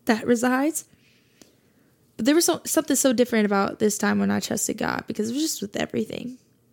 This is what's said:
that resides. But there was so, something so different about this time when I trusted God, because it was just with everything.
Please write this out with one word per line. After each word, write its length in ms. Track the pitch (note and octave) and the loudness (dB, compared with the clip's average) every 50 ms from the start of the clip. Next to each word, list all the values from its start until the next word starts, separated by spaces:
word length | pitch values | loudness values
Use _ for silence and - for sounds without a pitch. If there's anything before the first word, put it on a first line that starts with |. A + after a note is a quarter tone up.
| _ | _
that 200 | - A3 A3 - | 0 0 0 2
resides. 580 | - A#3+ A3 A#3+ B3 B3+ C4 C#4 D#4 D#4 - - _ _ _ _ _ _ _ _ _ _ - - _ _ _ _ _ _ _ _ _ _ _ _ _ _ | 2 2 2 2 0 0 0 0 -2 -2 -4 -8 _ _ _ _ _ _ _ _ _ _ -20 -20 _ _ _ _ _ _ _ _ _ _ _ _ _ _
But 100 | - A3 | -2 2
there 80 | C4+ D4+ | 4 4
was 120 | F4 E4+ | 4 4
so, 140 | - D#4+ - - | 2 0 -2 -4
something 320 | - - D#4+ D#4+ - C#4 | -2 0 0 0 2 2
so 160 | - - C4+ | 2 2 4
different 340 | B3 A3 A#3+ A#3+ A#3 A3 G#3 | 4 4 2 2 2 2 2
about 320 | G3+ G#3 G3 G3 - - - | 2 2 2 0 0 0 0
this 200 | A3 G#3 G3+ - | 0 0 0 0
time 200 | G#3 G#3 G3+ G3+ | 0 0 2 2
when 140 | G3 G3 | 2 0
I 80 | G3+ G#3 | 0 0
trusted 380 | - - A3+ - - - - G#3+ | -2 -2 -4 -2 -2 -4 -4 -4
God, 260 | - - - - - | -4 -4 -4 -4 -6
because 240 | - A3 - G#3+ A3+ | -6 -6 -6 -4 -4
it 40 | A#3+ | -2
was 80 | C#4+ | -2
just 200 | D#4+ D#4 - - | -2 -2 -4 -6
with 140 | G3+ G3+ - | -8 -8 -6
everything. 640 | - - - - A#3 A3 - G1+ G1+ - B3 B3+ - _ _ _ _ _ _ | -6 -6 -4 -4 -6 -6 -6 -8 -10 -10 -12 -14 -16 _ _ _ _ _ _